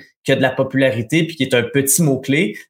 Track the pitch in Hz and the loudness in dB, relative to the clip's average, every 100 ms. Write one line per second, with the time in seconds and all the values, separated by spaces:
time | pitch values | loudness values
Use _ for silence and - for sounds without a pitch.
0 | - _ - 135 127 - 131 135 131 117 | -12 _ 0 2 2 0 -2 0 0 0
1 | 117 165 165 - 127 123 117 139 139 - | -2 0 0 -4 0 0 2 0 0 2
2 | 151 127 131 143 208 - | 2 0 0 0 -2 -6